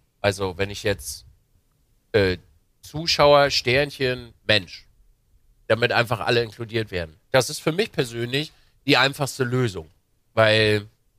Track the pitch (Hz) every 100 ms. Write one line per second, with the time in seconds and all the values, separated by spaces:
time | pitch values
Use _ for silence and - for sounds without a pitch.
0 | _ _ 101 95 95 87 98 101 107 98
1 | - - - _ _ _ _ _ _ _
2 | _ 107 95 92 - _ _ _ - 147
3 | 165 - 147 143 143 - 123 127 143 -
4 | 131 127 120 - - 107 87 - - _
5 | _ _ _ _ _ _ - 110 120 107
6 | 117 117 - 120 117 - 117 113 107 90
7 | 80 78 _ 131 127 151 - 165 226 -
8 | 123 117 120 135 156 - _ _ - 131
9 | 135 143 139 - 123 127 120 90 78 _
10 | _ _ _ 110 110 110 107 107 107 _
11 | _